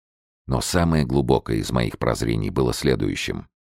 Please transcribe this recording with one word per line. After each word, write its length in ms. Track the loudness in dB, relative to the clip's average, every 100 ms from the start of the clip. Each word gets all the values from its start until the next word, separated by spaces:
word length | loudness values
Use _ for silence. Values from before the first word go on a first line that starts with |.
| _ _ _ _ -4
Но 140 | -4
самое 440 | 0 2 4 2 2
глубокое 520 | 2 2 2 0 -2
из 140 | 0
моих 260 | -2 -2 -2
прозрений 520 | -2 0 0 -2 -2
было 240 | 0 0
следующим. 760 | 0 0 0 0 -4 -6 -8 -12 _ _